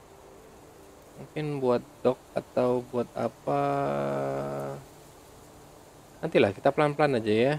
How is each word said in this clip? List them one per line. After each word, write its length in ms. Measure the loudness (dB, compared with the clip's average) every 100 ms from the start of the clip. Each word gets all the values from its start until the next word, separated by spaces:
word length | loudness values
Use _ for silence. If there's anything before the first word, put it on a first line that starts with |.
| -20 -20 -20 -20 -20 -20 -20 -20 -20 -20 -20 -18
Mungkin 400 | -12 -8 -6 -2
buat 240 | 2 0 -2 -4
dock 160 | -2 -2 -6
atau 480 | -8 -4 0 2 0 -2
buat 240 | -6 -6
apa? 500 | -4 -6 -6 -4 -2 0 0 -2 -2 -2 -4 -4 -4 -6 -6 -8 -10 -16 -20 -20 -20 -20 -20 -20 -20 -20 -20 -20 -20 -20 -10
Nantilah, 320 | 0 4 4 2
kita 160 | 0
pelan-pelan 480 | 2 2 2 2 2
aja 140 | 2
ya. 220 | 4 4